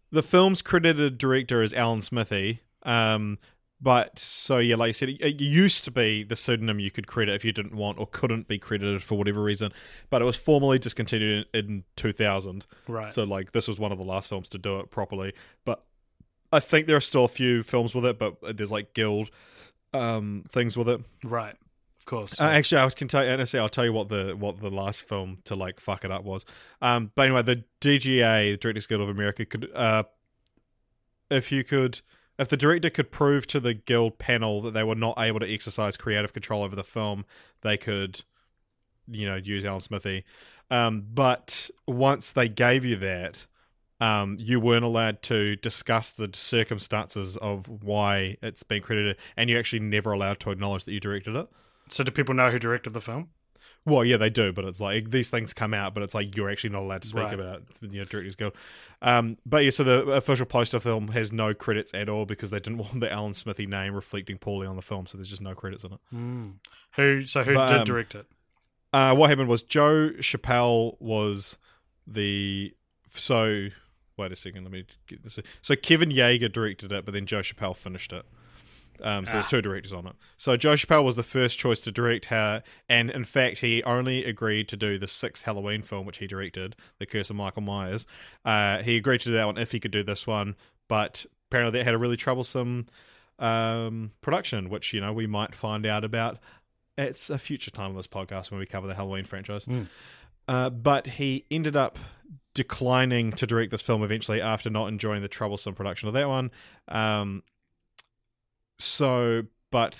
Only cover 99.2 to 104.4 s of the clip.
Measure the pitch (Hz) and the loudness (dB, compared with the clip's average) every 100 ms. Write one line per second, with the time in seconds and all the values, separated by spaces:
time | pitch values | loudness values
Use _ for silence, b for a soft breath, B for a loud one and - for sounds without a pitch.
99.2 | 95 98 98 104 110 123 101 B B B | -8 -12 -10 -10 -6 -6 -6 B B B
100.2 | B _ - 127 127 123 120 139 - 120 | B _ -4 -2 -2 0 2 2 0 -4
101.2 | 139 135 - 156 151 143 131 - B B | -2 -2 -4 -2 0 2 0 -2 B B
102.2 | - 156 _ - 127 - 127 127 127 123 | -20 -20 _ -6 -4 -2 2 4 4 2
103.2 | 113 107 120 117 110 107 - 113 104 110 | 0 -2 0 0 0 -4 0 0 2 -2
104.2 | - 110 | -2 -2